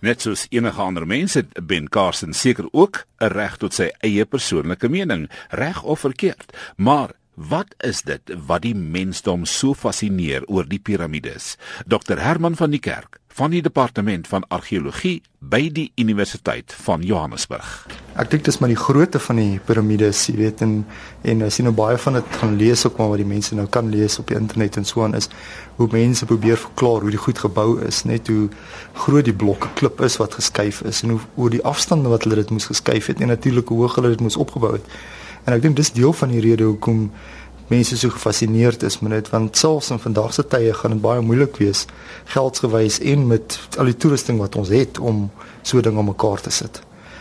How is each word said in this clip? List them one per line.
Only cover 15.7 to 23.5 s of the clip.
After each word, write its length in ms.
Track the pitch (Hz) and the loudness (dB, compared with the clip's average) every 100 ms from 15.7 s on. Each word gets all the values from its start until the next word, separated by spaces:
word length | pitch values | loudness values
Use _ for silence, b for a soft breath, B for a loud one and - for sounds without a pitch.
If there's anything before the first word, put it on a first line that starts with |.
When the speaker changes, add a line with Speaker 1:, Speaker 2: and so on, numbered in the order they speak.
Speaker 1:
die 200 | 156 156 | -4 -6
Universiteit 760 | - 113 104 101 - - 60 - | -2 0 2 -2 -4 -6 -6 -8
van 300 | - - 85 | -12 -4 -2
Johannesburg. 840 | 90 165 78 57 - - - - - B - | 0 -2 -2 -8 -10 -10 -12 -16 -16 B -16
Speaker 2:
Ek 160 | - 117 | -6 -2
dink 140 | 156 | 0
dis 140 | - - | 0 0
maar 100 | 127 | 2
die 100 | 113 | 2
grootte 400 | - 139 180 151 | 2 4 4 2
van 180 | - 117 | 0 0
die 240 | 107 98 | 2 -2
piramides, 600 | - 113 107 107 104 101 - | 0 2 4 4 2 2 -2
jy 100 | 110 | 0
weet, 240 | 110 110 | 0 0
en, 260 | 113 107 107 B B B | 0 0 -4 B B B
en 200 | - 113 | 0 0
as 140 | 107 - | 0 2
jy 80 | |
nou 100 | 123 | 2
baie 240 | 110 110 120 | 4 2 2
van 140 | - | 2
dit 120 | 131 - - | 0 -2 -2
gaan 160 | 110 104 | 0 4
lees, 300 | 110 117 123 | 4 4 2
ook 100 | - | 2
maar 120 | 107 | 0
wat 80 | 104 | 2
die 100 | 101 | 0
mense 280 | 101 101 | -2 -4